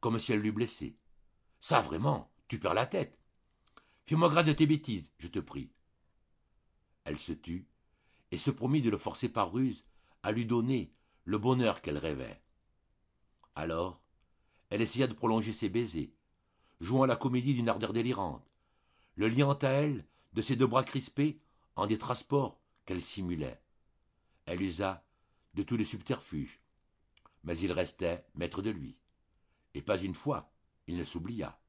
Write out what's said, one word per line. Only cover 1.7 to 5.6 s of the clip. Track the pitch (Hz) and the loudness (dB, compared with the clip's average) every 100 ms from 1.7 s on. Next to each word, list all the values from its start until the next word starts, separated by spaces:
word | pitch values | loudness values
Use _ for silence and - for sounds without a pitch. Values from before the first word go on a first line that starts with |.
| 147 | 2
vraiment, | - 82 123 131 - _ _ | 2 0 0 0 -4 _ _
tu | 117 | -4
perds | 95 | 0
la | 87 - | 2 2
tête. | 190 151 - _ _ _ _ _ - _ _ - | 0 -4 -6 _ _ _ _ _ -20 _ _ -2
Fais-moi | 156 170 | 4 6
grâce | 156 160 | 6 4
de | |
tes | 143 156 | 6 6
bêtises, | 151 - 107 76 _ | 4 0 -6 -6 _
je | 85 | -8
te | 98 | -6
prie. | 73 71 | -6 -8